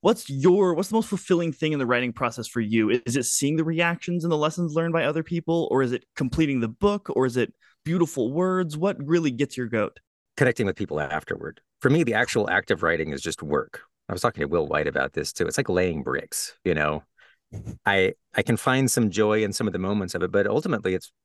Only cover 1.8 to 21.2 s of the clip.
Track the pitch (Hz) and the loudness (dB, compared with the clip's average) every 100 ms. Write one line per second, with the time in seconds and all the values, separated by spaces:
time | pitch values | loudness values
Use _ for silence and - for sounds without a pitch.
1.8 | 123 123 123 117 123 113 113 120 107 113 | 0 0 0 -2 -4 -4 -6 -4 0 4
2.8 | 110 120 117 127 120 - 139 160 160 165 | 4 2 0 -2 0 0 0 0 0 2
3.8 | 170 170 - 175 165 156 151 156 170 151 | 0 0 -4 -2 0 2 0 0 -2 0
4.8 | 170 165 143 156 156 170 160 170 160 131 | 0 2 0 -2 -2 -4 0 0 2 2
5.8 | 127 123 - - 131 - 156 131 113 110 | 2 -2 -6 -6 -2 0 2 2 -2 0
6.8 | 202 202 - - 131 120 117 - _ _ | 0 0 -2 0 2 2 -2 -4 _ _
7.8 | - 175 165 - 117 147 185 185 175 151 | -2 2 2 0 -2 0 0 0 -2 -2
8.8 | 190 156 139 170 156 120 139 - 120 113 | -2 -2 0 2 2 0 -2 -4 -4 -2
9.8 | 104 - _ _ _ - 127 - 101 92 | -2 -6 _ _ _ 2 2 2 -2 -2
10.8 | 101 76 73 78 - - - - _ _ | -4 -4 -4 -4 -6 -8 -10 -14 _ _
11.8 | 123 151 135 107 120 120 101 92 - 90 | 2 2 2 0 0 0 0 0 0 0
12.8 | 82 82 78 71 82 78 76 71 - - | 0 0 -2 -6 -6 -8 -2 -2 -4 -10
13.8 | - _ - 87 85 80 73 85 76 76 | -20 _ -10 -2 -2 -2 -2 -2 0 -2
14.8 | 73 71 67 - 73 - 85 - - 90 | -2 -2 -4 -4 -6 -4 -4 -2 -2 0
15.8 | 92 80 65 65 - - - - - 78 | 0 -2 -4 -6 -6 -10 -10 -6 -2 0
16.8 | 76 76 - _ _ _ _ - - - | 0 -2 -8 _ _ _ _ -16 -14 -6
17.8 | - 98 95 - _ - - 113 - 131 | 0 2 2 0 _ -2 0 0 2 2
18.8 | 131 - 110 90 107 107 107 101 104 92 | 2 2 0 2 2 2 0 -2 -2 -2
19.8 | 92 104 92 87 90 98 101 113 185 120 | -2 -2 -4 -4 0 2 2 0 0 -2
20.8 | 95 92 - _ | 0 -2 -4 _